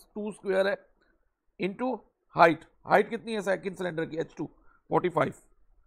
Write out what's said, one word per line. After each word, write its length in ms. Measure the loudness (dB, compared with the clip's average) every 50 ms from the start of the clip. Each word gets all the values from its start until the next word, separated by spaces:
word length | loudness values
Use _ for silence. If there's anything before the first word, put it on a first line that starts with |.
| -20 _ -10
टू 160 | -8 -8 -8
स्क्वायर 360 | -8 -8 -4 -2 0 2 2 0
है 100 | 0 -4 -8 _ _ _ _ _ _ _ _ _ _ _ _ _ _ -6
into 380 | -6 -6 -4 -4 -4 -4 -4 -6 -10 _ _ _ _ _ 4
height, 300 | 6 6 6 6 2 -6 _ _ _ -4
हाइट 240 | 2 4 4 4 2
कितनी 240 | -2 -8 -8 -6 -6
है 80 | -4
सेकंड 340 | -2 -2 -2 -2 -2 -8 -8 -6
सिलेंडर 280 | -6 -6 -4 -4 -6
की? 120 | -6 -4 -8
एच 160 | -8 -8 -6 -10
टू, 80 | -10 -10 -10 _ -20 -20 _ _ _ -2
फ़ोर्टी 200 | 0 0 0 2
फ़ाइव। 240 | 0 0 0 0 -4 -10 _ _ _ _ _ _ _ _ _